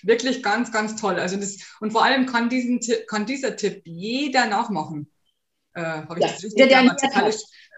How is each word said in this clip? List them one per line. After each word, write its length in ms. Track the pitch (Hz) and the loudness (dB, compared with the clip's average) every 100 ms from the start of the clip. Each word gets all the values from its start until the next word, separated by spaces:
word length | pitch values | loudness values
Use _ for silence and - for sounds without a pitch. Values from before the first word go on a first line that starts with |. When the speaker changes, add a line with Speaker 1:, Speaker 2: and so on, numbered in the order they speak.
Speaker 1:
wirklich 400 | 180 247 254 233 | 0 2 0 -2
ganz, 300 | 202 220 233 | -2 -2 -2
ganz 280 | 214 214 - | -4 -4 -4
toll. 180 | 202 175 | -2 -2
Also 180 | 180 202 | -2 -4
das, 220 | 196 - - - | -6 -10 -16 -8
und 100 | 214 | -2
vor 120 | 226 | 2
allem 220 | 233 269 254 | 2 2 0
kann 220 | 233 233 | 0 0
diesen 320 | 254 240 247 | 0 0 -2
Ti-, 240 | - 226 - | 0 -2 -2
kann 180 | 214 208 | -4 -4
dieser 300 | 269 247 196 | -4 -6 -2
Tipp 260 | 202 - | -4 -6
jeder 600 | 165 165 208 254 294 262 233 | -14 -10 -6 -4 0 0 2
nachmachen. 640 | 202 240 185 - 151 151 _ _ _ _ _ _ | 0 -2 -4 -4 -8 -12 _ _ _ _ _ _
Äh, 80 | 175 | -8
hab 340 | 165 160 156 170 | -6 -6 -6 -2
ich 60 | |
Speaker 2:
Ja, 40 | 180 | -2
Speaker 1:
das 120 | - | -2
richtig 100 | 214 226 | 0 6
Speaker 2:
der, 100 | 262 | 8
der 120 | 262 | 8
einen 100 | 247 | 6
Speaker 1:
grammatikalisch? 460 | - 269 202 214 - | 4 -2 2 0 -2
Speaker 2:
Herd 80 | |
hat. 60 | - - - | -8 -20 -20